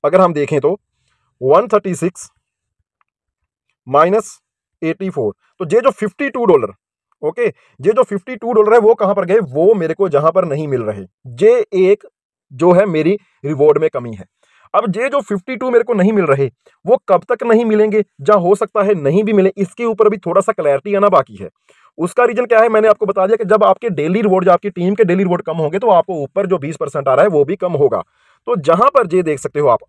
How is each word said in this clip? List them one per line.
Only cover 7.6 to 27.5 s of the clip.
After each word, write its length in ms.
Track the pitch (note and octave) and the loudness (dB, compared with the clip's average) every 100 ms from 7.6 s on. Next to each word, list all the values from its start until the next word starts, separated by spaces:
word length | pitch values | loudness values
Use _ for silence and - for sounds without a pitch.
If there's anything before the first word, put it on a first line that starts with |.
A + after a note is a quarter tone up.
| _ _ C#3+ | _ _ -2
जो 100 | A3 | 0
फ़िफ़्टी 340 | B3 G3+ - B3+ | -2 -4 -10 -10
टू 160 | A#3 | -2
डॉलर 200 | A3+ G#3+ | 0 4
है, 40 | A#3 | 4
वो 140 | G#3+ | 4
कहाँ 200 | A3+ G3 | 2 0
पर 100 | G3+ | -2
गए? 140 | F3+ G#3 | 0 -2
वो 340 | E3 C3 F3+ | -2 0 2
मेरे 200 | A3 D#3+ | 2 -2
को 140 | D#3+ G3 | -2 -2
जहां 240 | C#3+ D#3 | 2 2
पर 120 | E3+ | 0
नहीं 220 | F3+ C#3+ D3+ | -2 -4 -4
मिल 140 | C3 | -4
रहे। 200 | A2 G#2 F#2 _ B2+ A#2+ | -4 -8 -14 _ -20 0
ये 220 | G#3+ B3 - F#3+ F#3 | 2 2 0 0 2
एक 160 | G#3 - _ _ _ _ | 0 -4 _ _ _ _
जो 200 | B2+ F3 | -2 2
है 140 | F3 G#3 | 4 2
मेरी 320 | D#3+ D#3 G#3 _ _ | 0 -2 -2 _ _
रिवॉर्ड 340 | C#3+ D3 D3+ D3 | -10 0 2 4
में 100 | D#3 | 0
कमी 240 | C3 A#2+ | -4 -10
है। 100 | G#2 F2+ _ _ _ _ | -14 -18 _ _ _ _
अब 180 | G3+ A3 F#3 | -2 -2 -4
ये 120 | C4 | -2
जो 120 | C#4 | -4
फ़िफ़्टी 360 | - G3+ - B3+ | -4 -8 -6 -8
टू 140 | B3+ | 0
मेरे 140 | A#3+ | 0
को 100 | A#3 | 0
नहीं 180 | A3+ F#3 | 0 0
मिल 120 | G#3+ | 0
रहे, 260 | E3 C3+ C3+ _ _ _ | 0 0 -2 _ _ _
वो 120 | E3+ B3 - | -2 -2 2
कब 160 | F3+ - | 0 0
तक 100 | A#3+ | -6
नहीं 220 | A#3 A3 | 2 2
मिलेंगे, 400 | A#3 G#3+ G#3+ G#3+ G3+ _ | 2 2 2 0 -4 _
जहां 200 | C#3 G#3 | 2 2
हो 140 | F3 | 4
सकता 280 | G3+ G#3+ A3 | 0 0 -2
है 120 | G3+ | 0
नहीं 300 | F#3+ C#3 E3+ | 0 0 0
भी 80 | G#3+ | 2
मिले, 200 | G#3 F#3+ G3+ | 2 0 -2
इसके 280 | F#3+ - | -8 -4
ऊपर 240 | A#3 G#3+ G#3+ | -6 0 -2
भी 80 | G#3 | -2
थोड़ा 240 | - F3+ | -2 -2
सा 120 | F#3+ | 0
क्लैरिटी 420 | G#3 D3+ C#3 G#3 | -2 -2 -2 -2
आना 140 | G3+ G3+ | -2 2
बाकी 280 | F3+ C3 G2 | 2 0 -10
है। 120 | F#2 _ _ _ _ - | -18 _ _ _ _ -8
उसका 260 | E3+ - | -4 0
रीजन 200 | A#3+ A#3+ | 0 0
क्या 160 | A#3+ A3+ | 0 2
है, 80 | A#3 | 4
मैंने 200 | A3 A3 | 2 2
आपको 180 | G#3 G3+ | 2 0
बता 200 | G3 F#3+ | -2 0
दिया 100 | A3 | 0
कि 80 | |
जब 200 | G3+ G#3+ | 0 2
आपके 260 | G3+ F#3+ A#3 | 2 2 -2
डेली 320 | D3+ D3+ F#3 | -4 -2 -2
रिवॉर्ड, 220 | G#3+ F#3+ | 0 0
जो 60 | F#3 | 2
आपकी 200 | F3 G3+ | 2 0
टीम 240 | F3+ F3 | -4 -4
के 100 | G3+ | 0
डेली 180 | G3+ F3+ | 0 0
रिवॉर्ड 200 | F#3+ F3 | 0 -2
कम 140 | - D#3+ | -4 -4
होंगे, 220 | D#3 F3+ | -4 -2
तो 100 | A3+ | 2
आपको 240 | F3+ D#3+ E3+ | 2 2 -6
ऊपर 240 | C#3 - F#3+ | -6 -4 -2
जो 120 | F3 | -4
बीस 180 | C#3 D#3 | -4 -8
परसेंट 320 | D3 - C3+ | -8 -4 0
आ 60 | |
रहा 80 | C3 | 2
है, 60 | G3 | 2
वो 160 | D#3 | 2
भी 120 | C#3+ | 0